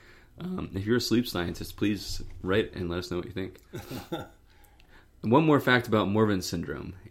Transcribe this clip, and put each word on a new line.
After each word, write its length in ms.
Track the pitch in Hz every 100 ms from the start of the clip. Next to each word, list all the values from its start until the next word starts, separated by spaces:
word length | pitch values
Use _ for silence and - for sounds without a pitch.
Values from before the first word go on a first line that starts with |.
| - - - -
Um, 300 | 180 185 78
if 120 | 95 104
you're 100 | 120
a 40 |
sleep 240 | - 113 120
scientist, 500 | 90 87 85 - -
please 460 | 104 98 - - - -
write 320 | 90 101 -
and 140 | - 87
let 120 | 87
us 100 | 90
know 80 | 87
what 80 | -
you 60 |
think. 280 | 92 95 - _ - - 123 -
<laughs> 160 | 160 - - _ - - _ - - - -
One 220 | 107 131 160
more 140 | 143
fact 260 | - 123 117
about 220 | 107 95
Morvan 340 | 107 107 98
syndrome. 520 | - 85 - 78 - 87 -